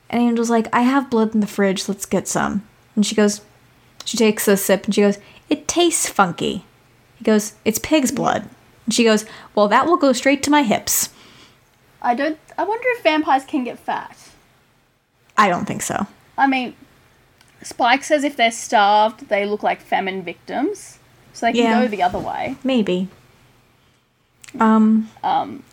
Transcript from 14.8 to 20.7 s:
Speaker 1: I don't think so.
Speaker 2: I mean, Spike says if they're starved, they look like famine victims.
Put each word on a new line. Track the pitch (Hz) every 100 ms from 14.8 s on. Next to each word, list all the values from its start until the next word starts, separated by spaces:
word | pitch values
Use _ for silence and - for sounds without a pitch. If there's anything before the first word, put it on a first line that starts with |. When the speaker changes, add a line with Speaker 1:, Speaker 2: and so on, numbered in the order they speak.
| _ _ _ _ _ -
Speaker 1:
I | 247
don't | 175 196
think | -
so. | - - - _ _ -
Speaker 2:
I | 269
mean, | 262 247 - - _ _ _ _ _ _ -
Spike | - - 240 269 -
says | 302
if | 285 285
they're | 226
starved, | 226 - 226 202 214 214 220 -
they | 202 202
look | 208
like | 185 180
famine | - 190 190 190
victims. | 175 - - 196 330